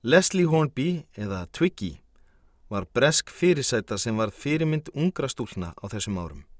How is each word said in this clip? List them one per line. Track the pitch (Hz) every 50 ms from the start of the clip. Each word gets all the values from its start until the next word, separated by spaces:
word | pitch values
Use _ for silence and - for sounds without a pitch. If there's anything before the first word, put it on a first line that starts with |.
"Leslie | - 113 143 180 185 - - 185 175 160
Hornby, | 160 160 156 143 _ 127 135 175 180 160 - _ _
eða | - 104 101 98 92 90 - -
Twiggy, | - 160 180 - - 104 87 76 - _ _ _ _ _ _ _ _ _ _ _ _ _ -
var | 107 101 92 -
bresk | _ 120 127 151 156 - - -
fyrirsæta | - - 170 180 175 143 127 - 127 110 98 - 110 98
sem | - 117 110
varð | 110 110 104 -
fyrirmynd | - - 143 151 156 160 156 156 151 151 - -
ungra | - 156 185 - - 143 127
stúlkna | - - 120 - - 101 90 85 -
á | - - 101 110
þessum | 104 - 110 101
árum." | 90 87 78 71 71 76 _ -